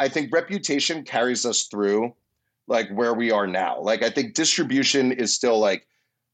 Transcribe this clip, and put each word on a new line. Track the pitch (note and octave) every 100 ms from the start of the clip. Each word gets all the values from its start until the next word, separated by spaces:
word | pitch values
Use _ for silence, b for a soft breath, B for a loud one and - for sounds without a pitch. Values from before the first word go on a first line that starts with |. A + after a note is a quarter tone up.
I | C3+
think | D#3 C3+
reputation | E3 E3+ G3 D3 C#3+ - D#3+
carries | B2 A#2 B2 A#2+ A#2+
us | G#2 -
through, | G#2 G2+ G#2+ B2 - _ _ _ _ -
like, | A#2 G2
where | G2+ A#2
we | A#2 A#2
are | G#2+ G2
now. | F#2 F2 B1
Like, | F#2+ A2
I | A2+
think | C#3+ A#2
distribution | D3 D#3+ - C#3 C3+ C3 C#3 B2+
is | B2+ A2
still, | - B2 A2+
like, | G#2 F#2+ _ _ _ _ _